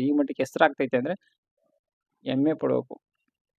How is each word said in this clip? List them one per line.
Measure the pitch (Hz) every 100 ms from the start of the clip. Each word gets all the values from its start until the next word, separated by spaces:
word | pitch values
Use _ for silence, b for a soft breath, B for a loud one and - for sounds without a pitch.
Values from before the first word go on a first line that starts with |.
| 135
ಈ | 147
ಮಟ್ಟಕ್ಕೆ | 139 143
ಹೆಸರಾಗ್ತೈತೆ | 131 - 156 139 135 127
ಅಂದ್ರೆ | 131 190 _ _ _ _ _ _ _ _ _ _
ಹೆಮ್ಮೆ | - 131 151 156
ಪಡ್ಬೇಕು. | 135 127 127 - _ _ _ _ _